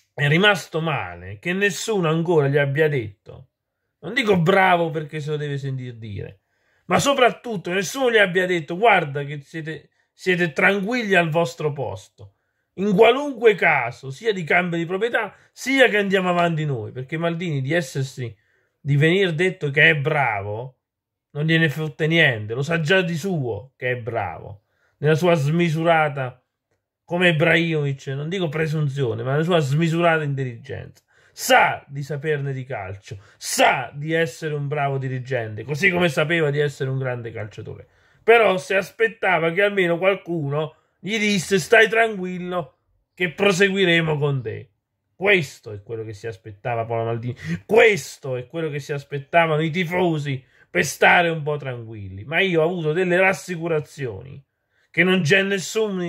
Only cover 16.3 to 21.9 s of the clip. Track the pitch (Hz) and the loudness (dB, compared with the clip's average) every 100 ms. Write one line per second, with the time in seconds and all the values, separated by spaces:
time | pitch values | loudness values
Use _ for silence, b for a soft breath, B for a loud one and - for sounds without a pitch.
16.3 | 175 170 156 151 123 107 123 131 160 170 | 2 2 0 -2 -4 -6 -10 -8 -4 -4
17.3 | 165 180 139 131 170 170 143 135 - 117 | -2 -4 -4 0 -2 -2 -4 -6 -8 -12
18.3 | - _ _ _ _ 139 143 160 190 190 | -12 _ _ _ _ 0 4 4 4 2
19.3 | 156 185 185 147 143 160 156 143 151 123 | 0 -2 -2 -2 4 6 4 0 0 0
20.3 | 101 101 107 131 - _ _ _ _ _ | -2 -6 -8 -10 -16 _ _ _ _ _
21.3 | 147 160 165 160 151 156 | -4 0 2 2 -2 -8